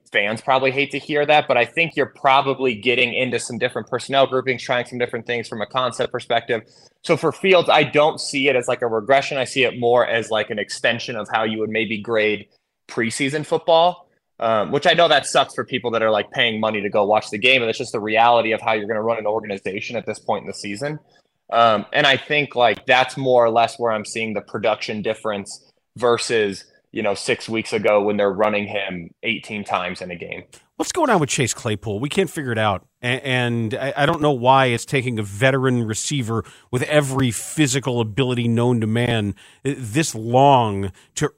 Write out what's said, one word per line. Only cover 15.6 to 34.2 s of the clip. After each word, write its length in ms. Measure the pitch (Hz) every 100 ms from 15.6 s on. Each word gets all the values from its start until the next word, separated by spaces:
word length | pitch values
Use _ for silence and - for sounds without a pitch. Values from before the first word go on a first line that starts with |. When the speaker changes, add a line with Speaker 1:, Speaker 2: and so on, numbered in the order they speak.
| 120
Speaker 1:
people 260 | 127 120
that 100 | 113
are, 100 | 110
like, 200 | 107 104
paying 300 | 135 120 110
money 180 | 110 107
to 100 | 101
go 160 | 110 101
watch 260 | 107 -
the 60 | 107
game, 240 | 123 131
and 80 | 117
it's 100 | 110
just 120 | 123
the 80 | 120
reality 540 | 107 110 117 120 113
of 80 | 110
how 100 | 107
you're 160 | 110 104
gonna 140 | 110
run 160 | 113 113
an 100 | 107
organization 680 | 110 107 98 101 98 - 117
at 80 | 104
this 140 | 107
point 240 | - 104
in 40 | 85
the 60 |
season. 460 | - 104 101 143 151 _ _ _ _ _
Um, 340 | 117 117 107 101
and 160 | 135 147
I 80 | 131
think, 400 | - 147 143 123
like, 300 | 120 101 -
that's 320 | 127 131 -
more 260 | 135 123
or 60 | 117
less 280 | 113 117 -
where 140 | 117
I'm 140 | 107 104
seeing 300 | 113 113 104
the 60 |
production 600 | - 110 110 107 - 107
difference 680 | 107 110 113 101 98 - _ _ _ -
versus, 680 | 120 117 - 117 104 92 - _ _
you 120 | 98
know, 100 | 107
six 340 | 98 - 120 -
weeks 240 | 113 107
ago 300 | 113 104 104
when 160 | 101 104
they're 160 | 101
running 320 | 95 104 104 101
him 460 | 101 98 90 85 _
eighteen 420 | 117 107 - 107
times 380 | 98 98 90 92
in 80 | 90
a 60 | 87
game. 280 | 87 85 - - _ _
Speaker 2:
What's 160 | -
going 200 | - 302
on 80 | 202
with 100 | 143
Chase 240 | - 120
Claypool? 460 | - 117 107 113 101
We 100 | 143
can't 220 | 196 190
figure 200 | 170 131
it 60 | 110
out. 300 | 107 95 _ _
A-, 200 | 123 127
and 520 | 139 127 120 117 113 123
I, 180 | 135 147
I 100 | 143
don't 160 | 165